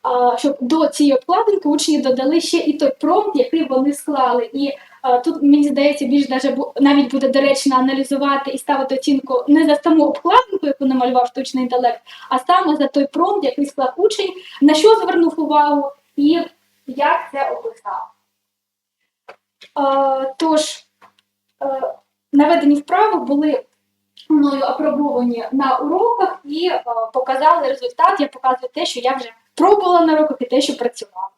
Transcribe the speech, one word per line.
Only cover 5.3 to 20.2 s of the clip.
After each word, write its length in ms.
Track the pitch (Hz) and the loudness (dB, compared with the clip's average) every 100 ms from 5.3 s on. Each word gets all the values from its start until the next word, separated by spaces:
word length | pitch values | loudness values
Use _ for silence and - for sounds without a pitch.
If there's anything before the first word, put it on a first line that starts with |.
| - | 0
мені 240 | 285 294 285 | 4 4 4
здається, 380 | 269 285 285 247 | 2 0 0 0
більш 220 | 285 254 | 0 0
даже 240 | 262 269 | -2 -2
бу-, 220 | 247 - - | -4 -6 2
навіть 360 | 277 285 254 | 4 4 2
буде 160 | 269 262 | 0 2
доречно 480 | 277 277 277 285 254 | 2 2 0 0 2
аналізувати 760 | 262 269 269 269 277 277 269 | 0 -2 -4 -2 0 -2 -4
і 60 | 269 | -10
ставити 380 | - 277 269 269 | -4 -2 -2 -2
оцінку 500 | - 269 - 247 - | 0 -2 0 -4 4
не 180 | 302 302 | 4 4
за 100 | 294 | 2
саму 300 | 339 320 - | 4 4 2
обкладинку, 600 | - 339 453 508 392 294 | 0 4 4 2 -4 -4
яку 180 | 277 269 | -2 -2
намалював 420 | 262 247 254 240 | 0 2 0 0
штучний 360 | - 254 262 | -4 -6 -6
інтелект, 380 | 247 247 247 226 _ - - | -2 0 0 -2 _ -20 -4
а 100 | 254 | -4
саме 360 | - 359 359 294 | 0 0 2 0
за 120 | 285 | 0
той 200 | 285 277 | 0 -2
промпт, 380 | 302 370 403 269 | 0 0 0 -2
який 200 | 277 285 | -4 -6
склав 280 | - 262 311 | -2 -4 0
учень, 360 | 415 - 392 - - - | -2 0 -6 -8 -20 0
на 120 | 285 | 2
що 220 | 311 415 440 | 6 6 4
звернув 440 | 349 349 330 - | 2 0 0 0
увагу 520 | 302 302 294 285 277 - _ - | 0 2 2 0 -2 -10 _ 0
і 240 | 285 339 - _ _ _ - | 2 2 -2 _ _ _ -14
як 320 | 254 320 330 - | -2 0 0 -4
це 200 | 277 269 | -6 -6
описав. 580 | - 453 - - - - _ _ _ _ _ _ _ _ _ _ _ - - _ _ - 294 | -6 -10 -12 -12 -12 -12 _ _ _ _ _ _ _ _ _ _ _ -20 -20 _ _ -12 -4
Е, 540 | 277 277 277 269 | -2 0 0 -2